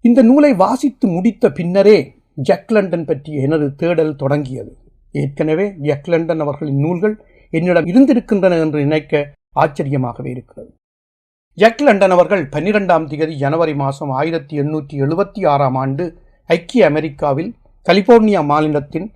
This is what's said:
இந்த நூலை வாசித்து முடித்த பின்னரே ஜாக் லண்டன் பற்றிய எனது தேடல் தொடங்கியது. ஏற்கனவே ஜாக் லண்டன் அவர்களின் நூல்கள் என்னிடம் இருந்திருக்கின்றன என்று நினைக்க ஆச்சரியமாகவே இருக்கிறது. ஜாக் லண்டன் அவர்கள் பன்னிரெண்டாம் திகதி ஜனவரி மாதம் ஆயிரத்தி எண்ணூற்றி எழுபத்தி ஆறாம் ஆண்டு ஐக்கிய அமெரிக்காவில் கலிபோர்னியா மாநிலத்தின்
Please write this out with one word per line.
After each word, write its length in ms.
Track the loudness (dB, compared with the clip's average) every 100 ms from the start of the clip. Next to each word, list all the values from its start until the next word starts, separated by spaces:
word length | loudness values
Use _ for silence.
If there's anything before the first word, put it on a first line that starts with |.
இந்த 220 | 4 6
நூலை 320 | 6 6 4
வாசித்து 540 | 4 2 0 -4 -2 -2
முடித்த 420 | 0 -2 0 -2
பின்னரே 640 | -2 -2 2 4 4 2 _ _
ஜாக் 380 | -8 -2 -2 0
லண்டன் 320 | -2 0 -4
பற்றிய 360 | -4 -6 -6 -4
எனது 340 | -2 0 -2
தேடல் 420 | -4 -2 0 -2 -2
தொடங்கியது. 600 | -4 -2 -4 -10 -14 -20 _ _ _
ஏற்கனவே 640 | -6 -6 -4 -2 -2 -4 -6
ஜாக் 300 | -4 -4 -2
லண்டன் 320 | -2 -2 -4
அவர்களின் 380 | -4 -6 -6 -2
நூல்கள் 460 | -2 -2 -4 -4 _ _ _
என்னிடம் 360 | -4 0 0 2
இருந்திருக்கின்றன 640 | 4 4 2 0 0 2
என்று 280 | 0 -2 -2
நினைக்க 520 | 0 -2 -2 -4 -4 _ _
ஆச்சரியமாகவே 720 | -2 -2 -2 -4 -2 -4 -8 -12
இருக்கிறது. 500 | -12 -16 -20 -20 _ _ _ _ _ _ _ _
ஜாக் 280 | 2 2 4
லண்டன் 280 | 2 4 4
அவர்கள் 380 | 4 4 2 -2
பன்னிரெண்டாம் 600 | -4 -2 -2 2 0 0
திகதி 260 | -4 -6
ஜனவரி 400 | -2 -2 0 -2
மாதம் 360 | -2 -4 -6 -6
ஆயிரத்தி 500 | -4 -4 -4 -6 -6
எண்ணூற்றி 320 | -4 -6 -8
எழுபத்தி 560 | -4 -2 -2 -4 -2 0
ஆறாம் 260 | 0 0
ஆண்டு 480 | -2 -4 -6 -8 -10 _ _
ஐக்கிய 420 | _ -4 0 2 2
அமெரிக்காவில் 680 | 2 -6 -4 -4 -2 -6 -12 _ _
கலிபோர்னியா 640 | 0 0 6 6 6 0
மாநிலத்தின் 680 | 0 0 0 -2 -6 -10 -10